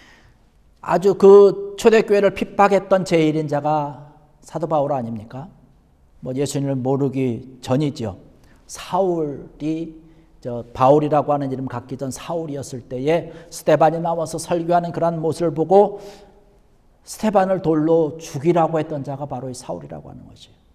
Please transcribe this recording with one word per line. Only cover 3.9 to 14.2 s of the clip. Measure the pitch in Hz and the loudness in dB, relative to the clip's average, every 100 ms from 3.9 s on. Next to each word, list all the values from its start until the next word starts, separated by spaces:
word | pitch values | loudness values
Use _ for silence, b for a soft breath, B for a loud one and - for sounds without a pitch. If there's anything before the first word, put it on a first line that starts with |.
| 139 - - _ _ | -10 -20 -20 _ _
사도 | - 160 160 | -14 -8 -4
바울 | 156 143 | -2 -2
아닙니까? | 139 117 113 104 127 180 - _ _ _ _ _ _ | -4 -6 -10 -12 -16 -18 -20 _ _ _ _ _ _
뭐 | 135 | -8
예수님을 | 131 143 139 139 135 | -4 -4 -2 -4 -2
모르기 | 123 135 139 131 127 113 - - | -2 0 -2 -2 -4 -4 -10 -16
전이죠. | - 131 151 139 110 92 - _ b b _ | -4 -2 -2 -4 -10 -10 -18 _ b b _
사울이, | - - 180 190 170 151 135 - - 147 160 165 - b b b _ | -18 -6 -2 0 -2 -4 -8 -16 -10 -6 -6 -8 -14 b b b _
저 | 127 120 113 | -12 -10 -12
바울이라고 | - 131 151 147 147 139 | 2 4 6 4 0 0
하는 | 147 135 | -2 -2
이름 | 131 131 | -6 -8
갖기 | 120 - 131 | -10 -12 -10
전 | 135 | -10
사울이었을 | 120 - 170 160 139 - 127 | -10 -10 -8 -8 -10 -12 -14
때에 | - 127 139 165 156 B B | -12 -6 0 -2 -2 B B
스데반이 | - - 147 160 165 | -6 0 4 4 2
나와서 | 170 165 | -4 -4